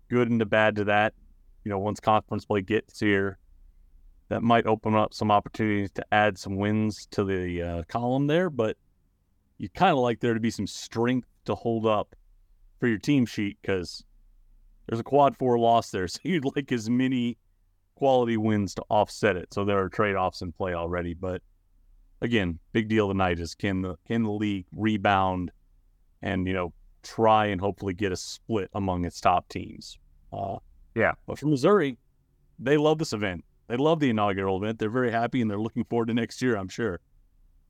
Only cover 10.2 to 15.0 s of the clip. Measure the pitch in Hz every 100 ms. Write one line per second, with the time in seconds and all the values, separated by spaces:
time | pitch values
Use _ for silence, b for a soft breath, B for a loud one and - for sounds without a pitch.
10.2 | 123 113 113 104 98 - - 113 120 127
11.2 | - _ - 104 120 113 110 107 - -
12.2 | _ _ _ _ - _ 127 107 - 143
13.2 | 117 - 101 - - 95 85 - - _
14.2 | - _ _ _ _ _ - 117